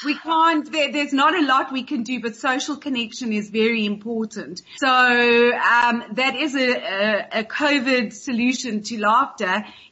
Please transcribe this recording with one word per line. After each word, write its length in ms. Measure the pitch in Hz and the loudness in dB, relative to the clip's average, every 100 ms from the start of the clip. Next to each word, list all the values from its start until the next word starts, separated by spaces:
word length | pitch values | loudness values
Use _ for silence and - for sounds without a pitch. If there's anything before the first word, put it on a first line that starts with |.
we 120 | 277 294 | -4 -4
can't, 540 | 302 320 330 320 - | -2 2 4 2 0
there, 220 | 311 285 | -2 -2
there's 200 | 294 285 | -2 0
not 220 | 277 294 | 2 2
a 80 | 359 | 2
lot 280 | 277 262 - | 2 2 0
we 100 | 262 | -4
can 220 | 247 285 | -4 -6
do, 160 | 214 247 | -4 -4
but 160 | 233 220 | -6 -4
social 400 | 285 254 285 285 | -2 -2 -4 -6
connection 560 | 294 247 226 - 247 | -6 -6 -6 -6 -4
is 180 | 214 208 | -4 -2
very 340 | 220 220 226 | 0 2 2
important. 760 | 208 208 226 226 220 208 143 175 - - | -2 -4 -6 -6 -6 -8 -12 -14 -16 -4
So, 100 | 269 | 2
um, 1160 | 254 247 240 240 233 240 240 175 240 240 233 220 | 4 4 4 4 6 4 4 2 4 4 0 -4
that 240 | 214 262 247 | -2 -2 0
is 180 | 302 | -2
a, 220 | 269 254 247 | 0 0 0
a, 640 | 165 196 208 202 - 220 | -2 -2 0 0 -2 -6
a 20 | |
covid 680 | 214 - 294 285 247 254 214 | -4 -2 0 2 2 0 0
solution 720 | - - 233 247 254 254 214 | -6 -6 0 0 0 -4 -6
to 160 | 208 226 | -6 -2
laughter, 640 | 208 233 262 - 196 196 208 - - | 2 2 2 -2 -2 -2 -4 -14 -14